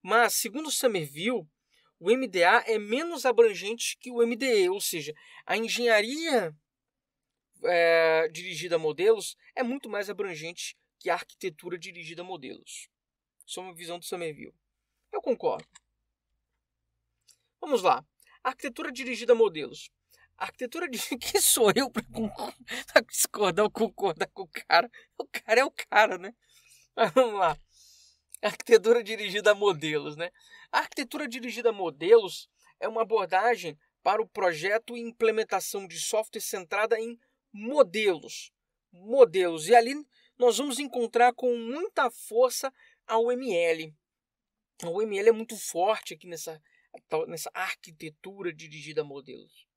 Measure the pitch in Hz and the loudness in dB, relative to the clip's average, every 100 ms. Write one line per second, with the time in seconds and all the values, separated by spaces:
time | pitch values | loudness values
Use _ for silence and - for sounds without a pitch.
0 | 185 220 226 - 220 240 311 - 254 196 | 2 4 4 2 -4 -6 -6 0 0 0
1 | 147 143 202 240 160 _ _ _ _ _ | -6 -6 -4 -4 -6 _ _ _ _ _
2 | 170 254 254 185 170 226 220 220 208 240 | 2 2 2 4 6 6 2 -4 -2 -4
3 | 339 320 254 233 226 180 196 233 - - | -4 -2 2 6 6 4 -8 -6 -6 -8
4 | 247 240 233 240 269 220 180 196 - 170 | -10 -2 0 0 2 2 2 0 -4 -6
5 | 143 151 - - - 202 226 180 240 214 | -10 -14 -20 -20 -6 -4 -2 0 4 4
6 | 214 294 330 247 170 151 _ _ _ _ | 2 -4 0 0 0 -10 _ _ _ _
7 | _ _ _ _ _ _ - 175 170 165 | _ _ _ _ _ _ 0 2 4 4
8 | 165 160 160 165 185 160 170 165 156 147 | 4 2 0 -6 -12 -10 -4 -2 -2 2
9 | 196 220 - - _ - 240 277 226 208 | 2 2 0 -14 _ -6 -6 -6 -8 -8
10 | 202 190 202 156 165 170 - - _ _ | -8 -8 -8 -8 -12 -12 -14 -14 _ _
11 | 180 170 - _ 190 151 175 175 185 175 | -4 -4 -4 _ -10 -10 -12 -12 -12 -16
12 | 160 170 180 175 - - - - - _ | -16 -14 -12 -12 -14 -16 -18 -20 -20 _
13 | _ _ _ _ - - 185 170 170 175 | _ _ _ _ -16 -14 -14 -16 -14 -12
14 | - 180 165 147 - _ _ _ _ _ | -10 -8 -8 -10 -18 _ _ _ _ _
15 | _ 415 302 233 - - - - _ _ | _ -8 -4 -2 -2 -4 -10 -20 _ _
16 | _ _ _ _ _ _ _ _ _ _ | _ _ _ _ _ _ _ _ _ _
17 | _ _ _ _ _ _ 302 247 180 127 | _ _ _ _ _ _ -2 2 2 0
18 | _ _ _ _ 247 262 285 240 320 247 | _ _ _ _ -8 -6 -10 -8 -10 -8
19 | 254 226 240 233 214 156 - - - _ | -8 -6 2 4 4 2 -12 -14 -20 _
20 | _ _ _ _ 190 _ 247 330 349 233 | _ _ _ _ -12 _ -10 -8 -8 -8
21 | - 247 - 415 - - 214 208 269 226 | -8 -8 -2 0 2 4 4 4 -2 -6
22 | - - 214 - 208 - 254 247 - - | -10 -8 -8 -8 -12 -14 -14 -12 4 4
23 | - - - - 196 170 208 - 214 - | 4 -4 -4 0 0 2 0 0 -2 0
24 | 196 156 190 - 185 - - 170 240 - | -4 -2 -8 -8 -14 -16 2 2 2 -12
25 | _ - - - - 226 285 - - 208 | _ -14 -12 -12 0 2 2 -4 2 4
26 | 208 180 190 _ _ _ _ _ _ - | 4 0 -10 _ _ _ _ _ _ -2
27 | 220 262 240 208 175 147 _ _ - _ | 2 4 4 2 0 0 _ _ -20 _
28 | _ _ _ - - - - 226 196 240 | _ _ _ -6 -6 -6 4 6 6 2
29 | 202 220 208 202 208 202 202 160 156 151 | 2 -6 -4 0 2 4 2 0 -4 -4
30 | 151 151 175 _ _ - - - 302 - | -6 -10 -10 _ _ -20 -4 -4 -2 -8
31 | 262 285 294 240 240 214 233 208 170 139 | -10 -8 -10 -10 -10 -2 -2 -2 -8 -4
32 | 170 226 190 - - _ _ _ 214 226 | 6 6 6 -10 -16 _ _ _ -6 -2
33 | 208 220 180 185 226 226 175 151 _ _ | 0 0 2 2 2 0 -4 -12 _ _
34 | - 214 220 - 185 156 185 214 - 240 | 0 0 -2 0 -2 0 -2 -2 -4 -12
35 | 233 226 220 220 214 190 - 202 190 165 | -12 0 0 0 -2 -2 -4 -10 -10 -10
36 | - 214 220 214 - 202 170 202 214 220 | -4 -4 -4 -10 -8 -8 -6 -2 0 0
37 | 226 233 _ _ _ 202 220 294 208 185 | -2 -12 _ _ _ -12 -2 4 4 4
38 | 208 160 - - - _ _ _ _ 175 | 0 0 -6 -14 -16 _ _ _ _ -20
39 | 202 269 226 180 175 165 156 240 233 285 | -2 6 6 6 0 -2 6 6 6 -6
40 | 294 _ _ _ 247 208 285 240 285 254 | -12 _ _ _ 2 2 -2 -4 -6 -4
41 | 233 233 247 240 254 240 226 277 403 - | -2 4 4 4 -2 -2 -6 -8 -4 -2
42 | 254 - - 220 262 - 269 _ _ _ | -2 -4 -4 2 2 0 -8 _ _ _
43 | - 226 233 247 262 170 170 160 160 151 | -2 0 2 -2 -2 0 0 0 -4 _
44 | _ _ _ _ _ _ _ _ 170 180 | _ _ _ _ _ _ _ _ -6 -4
45 | 220 196 214 220 226 220 - - 190 214 | -2 4 4 4 -4 -10 -8 -2 0 0
46 | - 160 180 165 - 156 _ _ _ - | -6 -16 -14 -14 -12 -14 _ _ _ -20
47 | _ 160 160 156 - - 190 - - 156 | _ -6 -4 -8 -10 -8 -8 -10 -16 -18
48 | 160 151 185 196 175 156 160 151 143 156 | -18 _ -20 -10 -12 -12 -18 -18 -8 -8
49 | 147 139 135 - - _ _ | -8 -14 -18 -20 -20 _ _